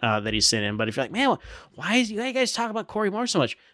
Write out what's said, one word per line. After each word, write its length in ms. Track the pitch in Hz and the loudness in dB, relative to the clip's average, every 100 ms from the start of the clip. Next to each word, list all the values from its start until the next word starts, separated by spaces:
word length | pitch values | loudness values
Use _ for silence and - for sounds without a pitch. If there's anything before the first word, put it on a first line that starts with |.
uh, 200 | 117 107 | 0 2
that 120 | 107 | 2
he 80 | 110 | 2
sent 240 | - 113 | 2 2
in. 120 | 104 107 | 0 0
But 120 | 110 | -2
if 80 | 110 | -2
you're 60 | |
like, 60 | 120 | -4
"Man, 200 | 220 269 202 | 0 2 0
wh-, 420 | - - - - | -4 -20 -20 -10
why 180 | 156 233 | 0 0
is, 160 | 233 | 0
why 160 | 214 254 | -2 -4
you 40 | |
guys 200 | 254 240 | 0 0
talk 180 | - 233 | 0 -2
about 160 | 220 202 | -4 -4
Corey 240 | 214 208 | -2 0
Moore 160 | 208 240 | 0 0
so 140 | 196 | 2
much?" 160 | 123 - _ | 2 -2 _